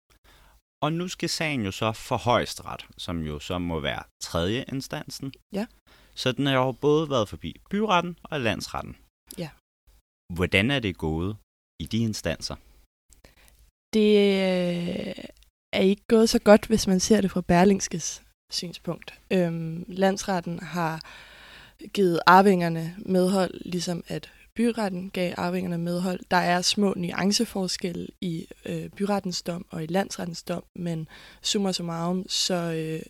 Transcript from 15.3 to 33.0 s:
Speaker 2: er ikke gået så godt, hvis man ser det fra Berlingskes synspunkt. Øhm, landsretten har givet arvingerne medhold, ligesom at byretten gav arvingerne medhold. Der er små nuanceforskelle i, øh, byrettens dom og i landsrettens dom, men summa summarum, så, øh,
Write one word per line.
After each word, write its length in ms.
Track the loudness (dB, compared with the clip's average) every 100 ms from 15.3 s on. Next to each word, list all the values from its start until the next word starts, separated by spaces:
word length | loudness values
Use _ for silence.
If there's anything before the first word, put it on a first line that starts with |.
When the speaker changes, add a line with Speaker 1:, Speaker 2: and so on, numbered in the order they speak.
| -20 _ _ _
Speaker 2:
er 80 | 2
ikke 220 | 2 2 4
gået 220 | 4 6
så 100 | 4
godt, 260 | 8 8 8
hvis 220 | 0 2
man 120 | 2
ser 220 | 4 4
det 100 | 4
fra 100 | 0
Berlingskes 840 | 4 6 6 4 0 -6 -8 -10 _ _ _
synspunkt. 720 | -10 -8 -10 -10 -10 -12 -16 -2
Øhm, 540 | 0 0 -2 -6 -8 -8
landsretten 720 | 0 2 2 -2 -2 -2 -8
har 420 | -8 -4 -4 -4 -12 -20 -20 -20 -20 -20 -20 -20 -8
givet 260 | 2 4 4 8
arvingerne 680 | 10 10 6 2 -2 -4 -8 0
medhold, 480 | 2 4 2 0 -4 -8
ligesom 380 | -6 -4 -6 -6
at 240 | -10 -12 -20 -12 -2
byretten 540 | 0 0 -2 -4 -8
gav 240 | -4 -4 -2
arvingerne 400 | -4 -2 -4 -4
medhold. 420 | -2 -2 -2 -4 0
Der 60 | 0
er 240 | 2 2
små 320 | 0 2 0 0
nuanceforskelle 1120 | -4 -2 0 2 0 -2 -4 -4 -6 -8 -10 -8
i, 260 | -6 -6 -10 -14 -10
øh, 240 | -8 -8
byrettens 520 | -6 -2 -2 -2 -8
dom 240 | -8 -10 -10
og 140 | -10
i 40 | -4
landsrettens 560 | -2 -2 -6 -10 -10
dom, 200 | -8 -10 -10 -10
men 320 | -6 -6 -8 -14 -20 -10
summa 300 | -4 0 0
summarum, 540 | -2 -4 -4 -2 -2 -2
så, 240 | -2 0
øh, 480 | -2 -2 -4 -6 -8